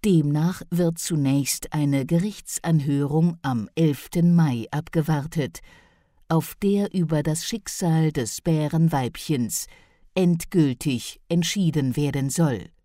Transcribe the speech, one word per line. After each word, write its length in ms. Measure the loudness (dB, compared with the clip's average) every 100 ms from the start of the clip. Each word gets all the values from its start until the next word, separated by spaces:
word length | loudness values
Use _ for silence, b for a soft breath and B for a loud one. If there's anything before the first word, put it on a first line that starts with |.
| 4
Demnach 560 | 4 4 2 0 -4 -6
wird 280 | 0 0 -2
zunächst 760 | -4 0 2 2 0 -6 -4
eine 320 | -2 0 0 2
Gerichtsanhörung 1300 | 0 0 -8 -12 -8 0 0 2 0 0 2 2 0
am 260 | -4 -4 -4 0
elften 580 | 0 0 -4 2 4
Mai 320 | 6 4 0 -4
abgewartet, 880 | -6 -2 -2 0 0 -2 -4 -6 -8 b b b b b b b
auf 260 | -2 -2 -4
der 300 | 0 0 0
über 280 | -2 0 0
das 220 | 0 -2
Schicksal 680 | -4 -8 -8 -4 0 2 2
des 260 | 0 -6 -4
Bärenweibchens 1300 | 0 0 0 2 2 2 -2 -6 -4 -2 -2 -4 -8 b b b b 0
endgültig 1040 | 2 2 0 2 2 0 -2 -4 -6 -16 _
entschieden 720 | -2 0 0 0 2 -2 0
werden 320 | -2 -2 -4
soll. 400 | 0 0 0 -8 _